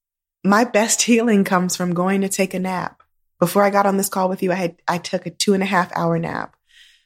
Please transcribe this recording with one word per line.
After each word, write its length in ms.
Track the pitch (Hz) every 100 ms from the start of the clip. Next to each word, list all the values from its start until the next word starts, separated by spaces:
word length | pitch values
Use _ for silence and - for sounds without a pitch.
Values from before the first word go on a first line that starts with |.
| _ _ _ _
my 200 | 190 202
best 380 | 240 208 220 -
healing 420 | - 233 240 208
comes 320 | 196 185 180 -
from 180 | 180
going 260 | 175 185 196
to 60 | 196
take 260 | - 190
a 40 | 185
nap. 420 | 185 185 - - _ _ _ _
Before 220 | 170 202
I 60 | 202
got 160 | 202 202
on 100 | 190
this 120 | 196
call 200 | 196 185
with 140 | 190
you, 100 | 190
I 40 | 180
had, 200 | 175 - -
I 120 | 175
took 280 | - 185 180
a 40 |
two 240 | - -
and 80 | 190
a 40 | 190
half 240 | 190 180 -
hour 220 | 165 165
nap, 360 | 165 - - _ _ _ _ _